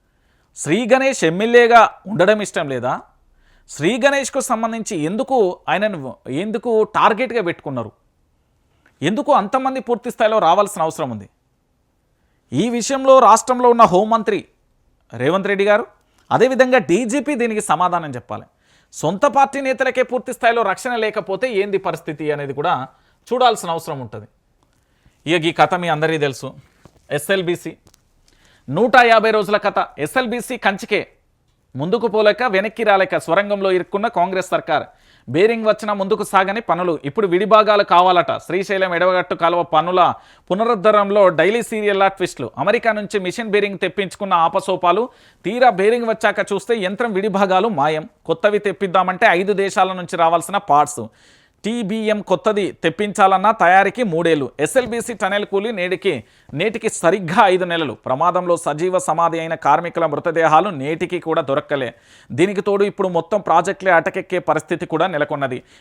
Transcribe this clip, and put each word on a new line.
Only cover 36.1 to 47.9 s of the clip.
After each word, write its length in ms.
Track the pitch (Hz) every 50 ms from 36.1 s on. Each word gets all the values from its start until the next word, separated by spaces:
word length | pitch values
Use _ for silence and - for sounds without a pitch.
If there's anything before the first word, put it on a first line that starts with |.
| 220 208 208
సాగని 360 | - - 190 196 190 196 233
పనులు. 380 | 226 - 165 170 180 175 156 - -
ఇప్పుడు 220 | 143 - 233 208
విడిభాగాలు 560 | 180 170 180 214 196 214 214 214 214 208 208 202
కావాలట. 500 | - 185 175 185 185 180 175 165 - 110
శ్రీశైలం 580 | - - - 165 190 190 208 196 190 190 185 175
ఎడవగట్టు 400 | 165 180 185 185 180 - - 196
కాలువ 280 | 165 170 165 175 175 165
పనుల 520 | - 160 143 160 180 185 185 170 143 113 - - _ _ _ _ -
పునరుద్ధరణలో 800 | 180 196 226 233 240 190 170 214 214 208 202 196 202 208 196 180
డైలీ 340 | 170 156 160 190 226 240 214
సీరియల్ 380 | - 226 214 208 202 196 196 196
ట్విస్టులు. 440 | 190 190 - 180 - - - 127 101 - 120
అమెరికా 340 | 147 196 220 233 - 226 214
నుంచి 280 | 214 208 - - 208
మిషన్ 300 | 180 175 - - 233 214
బేరింగ్ 280 | 190 208 202 202 196 165
తెప్పించుకున్న 560 | 202 180 - 208 196 175 - - 208 190 185
ఆపసోపాలు. 760 | 170 165 170 165 190 180 - 185 165 180 175 175 208 247 247 _ _ _ _ _ _ -
తీరా 260 | 170 226 247 254 240
బేరింగ్ 380 | 196 175 196 214 240 240 233 226
వచ్చాక 440 | 214 220 - 208 196 220 180 - 202
చూస్తే 260 | 185 - - 233 226
యంత్రం 340 | 180 180 208 190 240 233 196
విడిభాగాలు 560 | 190 202 220 180 196 208 180 185 185 202 233
మాయం. 400 | 208 135 143 156